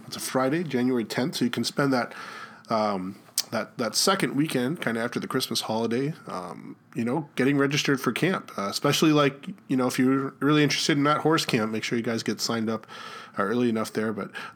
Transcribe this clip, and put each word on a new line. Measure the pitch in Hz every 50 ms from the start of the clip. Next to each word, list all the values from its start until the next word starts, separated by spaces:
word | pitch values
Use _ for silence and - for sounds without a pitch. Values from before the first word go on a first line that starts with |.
| -
It's | - -
a | -
Friday, | - - - 131 131 135 151 170 180
January | 147 123 120 123 127 131 120 110
tenth, | - - - 127 165 160
so | - 127
you | 120
can | - 123 117
spend | - - - 143 139 131
that, | 123 113 - - - - - - - - - - - - -
um, | 117 110 107 104 101 95 92 95 98 - - - - - - -
that, | 123 110 101 - -
that | - 120 110 -
second | - - 196 196 196 - 123 120
weekend, | 135 151 160 - 127 123 131 165 -
kinda | - 120 113 113
after | 113 123 - 113
the | -
Christmas | - - 131 - - 117 110 -
holiday, | - 110 110 117 110 113 123 139 147 160 - -
um, | - 98 90 - 87 64 53 53 - - _ _ _ -
you | 120 113
know, | 120 131 165 151 - -
getting | - 127 135 143 139
registered | 139 139 147 143 - - 139 127
for | - 131
camp, | 113 - 156 175 190 - - - - -
uh, | 98
especially, | 101 - - - 143 143 - 175 156 151
like, | 151 143 139 139 - - - - - - -
you | 139
know, | 127 127
if | 123 - -
you're | 127 131 135 135 135 - - -
really | 135 139 147 151 147
interested | 143 151 - - - 156
in | 143 139
that | 147 151 147
horse | - 151 160 156 -
camp, | - - 117 107 110
make | 110 107 -
sure | - 127 117
you | 110
guys | 120 113 113 -
get | - - -
signed | - - 117 113 110 110
up, | 113 107 - - - - - - - - - - - -
uh, | 98
early | 98 117 123 123 120
enough | 113 110 107 - -
there. | 110 107 113
But | 104 101 98 - - - - - -